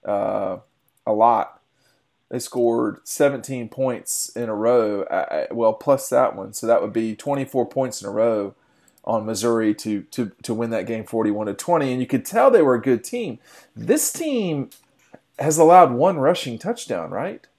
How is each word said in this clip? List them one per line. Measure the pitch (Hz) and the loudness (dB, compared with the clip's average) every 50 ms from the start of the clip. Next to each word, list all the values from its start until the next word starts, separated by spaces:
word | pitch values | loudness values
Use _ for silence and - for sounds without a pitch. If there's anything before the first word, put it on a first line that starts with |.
| _ | _
Uh, | 104 104 101 107 107 104 104 101 98 92 90 _ _ _ _ _ _ _ _ _ - | -4 -4 -4 -2 -4 -4 -4 -4 -6 -8 -10 _ _ _ _ _ _ _ _ _ -4
a | 110 | 0
lot. | 107 110 120 117 107 - - - _ _ _ _ _ _ _ _ _ _ _ _ _ _ _ | 4 4 4 4 2 0 -6 -10 _ _ _ _ _ _ _ _ _ _ _ _ _ _ _
They | - 123 | -10 -10
scored | - - - 123 120 117 117 120 123 107 - - _ - | -10 -8 -4 0 2 2 2 2 -2 -2 -4 -8 _ -14
seventeen | - - 147 143 139 127 107 - 135 127 117 110 | -2 2 2 2 2 -2 -8 -8 -8 -8 -8 -10
points | - - 135 131 123 101 - - - - - - - | -6 -4 -4 -4 -4 -6 -8 -8 -6 -6 -6 -8 -6
in | 117 120 113 | -8 -6 -4
a | 107 | -4
row, | 104 107 117 123 123 113 107 104 98 95 | -2 0 2 4 4 2 2 0 -4 -4
uh, | - - 92 73 - | -2 -2 -4 -2 -2
uh, | - 78 - - | -4 -4 -4 -4
well, | - 117 117 110 110 | -4 0 2 2 2
plus | - - - 139 135 - - | 0 2 0 0 0 0 0
that | 127 127 131 - - | 2 2 2 2 0
one. | - 95 95 110 | -6 -12 -12 -12
So | - - 113 | -8 0 2
that | 117 117 | 2 2
would | 117 107 | 2 0
be | 101 113 113 110 107 | -2 -2 -2 -2 -6
twenty-four | - - 143 143 139 139 139 - 135 120 - | -8 -6 -4 -4 -4 -4 -4 -2 -2 -2 -2
points | - 135 131 131 113 - | -2 -4 -4 -4 -6 -10
in | 98 98 | -10 -6
a | |
row | 101 107 110 117 113 107 101 98 98 _ _ _ _ _ _ _ _ _ _ | -2 0 0 2 2 0 -4 -6 -10 _ _ _ _ _ _ _ _ _ _
on | - 113 110 107 | -4 -4 -2 -2
Missouri | 107 113 98 107 120 117 113 110 107 104 | -4 -6 -2 0 0 0 2 2 0 0
to, | - - 110 107 101 - | -2 -2 -4 -4 -4 -6
to, | _ - - 123 101 - _ - | _ -6 -6 -6 -6 -6 _ -8
to | - 117 | -6 -4
win | 110 117 113 | -4 -4 -4
that | 113 110 - | -4 -4 -4
game | 104 113 110 107 | -4 -6 -8 -8
forty-one | - - 113 110 107 104 104 107 104 | -6 -4 -2 0 0 0 -2 -4 -6
to | 98 | -6
twenty. | - - - 127 110 143 135 127 | -8 -2 0 0 0 0 0 -2
And | 127 | -4
you | 127 - | -4 -2
could | - 127 - | -2 -4 -4
tell | - - 226 254 277 | -2 0 4 4 6
they | 247 214 | 6 6
were | 160 139 127 | 6 6 4
a | 117 | 2
good | 107 135 131 120 - | 2 0 0 0 -2
team. | - - 247 233 175 110 - _ _ - - - _ _ | -8 -8 -8 -8 -8 -10 -12 _ _ -20 -20 -20 _ _
This | 175 170 165 233 302 - - | -14 0 0 0 0 0 -4
team | - - 330 311 277 240 208 175 160 143 131 - - - _ _ _ _ _ _ _ - _ _ _ - | -6 -6 -6 -4 -2 -2 -2 -2 -2 -4 -4 -8 -10 -20 _ _ _ _ _ _ _ -20 _ _ _ -4
has | 139 151 156 156 | -2 -2 4 6
allowed | 165 160 175 185 175 139 120 | 8 10 10 10 10 8 6
one | 120 143 185 190 156 | 2 2 2 2 2
rushing | 131 143 180 - - 135 117 110 | 0 0 0 0 -4 -8 -10 -8
touchdown, | - 185 233 - - - 113 90 80 - | -6 -8 -8 -8 -6 -8 -6 -6 -6 -8
right? | 92 101 135 185 214 - _ _ _ | -8 -6 -6 -8 -10 -12 _ _ _